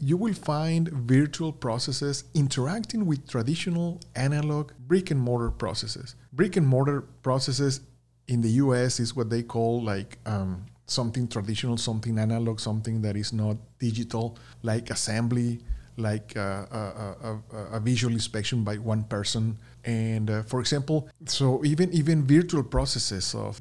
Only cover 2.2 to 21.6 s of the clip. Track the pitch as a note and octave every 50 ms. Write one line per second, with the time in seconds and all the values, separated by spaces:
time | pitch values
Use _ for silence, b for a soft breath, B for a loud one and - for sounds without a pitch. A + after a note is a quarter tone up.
2.2 | - - - D#3+ C#3+ C3+ - C3+ B2 C#3+ F#3+ A#3 G#3+ - - A3+ G#3 E3+ D3+ C3+
3.2 | - - - B2 A2+ B2+ E3 E3 - F#3 E3+ E3+ F3 E3+ E3+ - - - - B2
4.2 | C3 C#3 D3 D3 D3+ D3+ D3 D3 D3 C3+ - - B2 B2+ F3 F#3+ F#3 - D#3+ C3+
5.2 | B2 A#2+ A#2+ A#2+ A#2 A2+ - - A#2 F#2+ - - - G#2+ - - - - - b
6.2 | b b - B2+ F#3+ G#3 - F#3+ D#3 C3+ B2+ B2+ C3+ C#3 C#3+ C#3 - - - -
7.2 | - C3+ B2+ C3 C3+ - B2+ C3 C#3 C#3 C3+ - - - - _ _ _ _ _
8.2 | _ - B2 A#2 A2+ A2+ A2 C3 C#3 C3+ B2 B2 B2 B2+ - - A#2+ A#2 - C3
9.2 | A2+ G#2+ A#2 A#2 A#2 A#2 - A#2 A2+ A2+ A#2 A#2+ A#2 G#2+ G2+ G2 G2+ - - -
10.2 | - - G#2+ G2 F#2+ F#2 F#2 F#2 G#2 - - _ _ - - C3 A#2+ A#2 A2+ C3
11.2 | B2 A#2 - A2+ G2 G#2+ A2 - - B2 A#2 A#2 - B2 A2 A2 G#2+ A#2 A2+ A2
12.2 | A2 A2 A2+ A2+ A#2 A2+ A2 G#2+ - A2+ G#2+ A2 G#2+ A2+ A2+ A2+ G#2+ G#2 G2+ G#2
13.2 | G#2+ - A2+ A2 G#2+ G#2+ G#2 G#2+ - - - - B2+ A#2 A2 A#2 A#2 A#2 - A2+
14.2 | A2+ A#2 A2 B B B B B - A2+ A2 A#2+ A#2 - A#2 - - - G#2+ A2+
15.2 | A#2+ A#2 B2 B2 A#2+ A#2+ A#2 A#2 B B B B B B B - A2+ G#2+ G#2 G#2+
16.2 | G#2+ - - A2 G2+ G2 F#2+ G2 F#2+ - - A2 G#2+ F#2+ - G#2+ G#2+ G2 F#2+ -
17.2 | - A2+ A2 A2 A2+ - G#2 G#2+ G2+ E2+ A2+ A2+ G#2+ A#2+ B2 A2+ B2 A#2+ A#2 A2+
18.2 | - - - A2 G#2 - C3 A#2+ G#2+ G#2 G#2 G#2 A#2 A2+ A2 A2 G#2+ G#2+ A2+ G2+
19.2 | G2+ - - A#2 A2 A2+ A2 G#2+ B B B B - A#2+ A#2 A2+ A2 A2+ A2+ A2
20.2 | G#2+ G#2+ G#2+ A2 G#2+ A2 - B2+ B2 - D3+ C#3+ C3+ D3 D#3 D#3 C3+ - - -
21.2 | D#3+ - - - C#3 B2+ B2+ B2